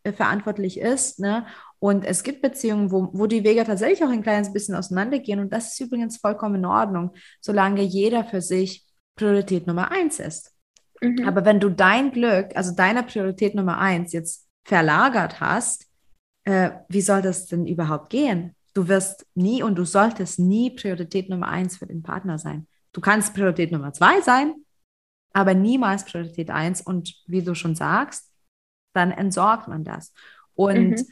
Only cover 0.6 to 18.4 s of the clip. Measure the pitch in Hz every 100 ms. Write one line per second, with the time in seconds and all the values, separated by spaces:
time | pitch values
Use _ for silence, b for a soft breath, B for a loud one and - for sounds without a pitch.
0.6 | 190 - 226 269 - - 196 220 233 B
1.6 | B - 202 202 190 180 254 285 277 -
2.6 | 226 214 202 190 190 190 208 226 208 226
3.6 | 220 190 226 392 302 240 214 208 202 202
4.6 | 202 175 180 185 214 277 277 202 196 220
5.6 | 233 - 254 247 226 226 208 208 214 196
6.6 | 180 110 202 180 180 b b b - 202
7.6 | 196 202 196 190 208 233 220 190 180 185
8.6 | 190 - _ _ _ - 208 202 196 185
9.6 | 175 170 - 381 330 - - - - _
10.6 | _ _ _ - 240 247 240 190 190 208
11.6 | 202 175 185 226 277 240 240 190 196 -
12.6 | 180 180 185 233 240 214 190 190 208 202
13.6 | 185 - 190 175 175 170 165 - _ _
14.6 | - 180 156 151 262 233 165 - - 208
15.6 | - - _ _ _ _ _ _ - 190
16.6 | 180 - - 190 196 196 190 180 - 175
17.6 | 170 175 156 151 - 240 285 180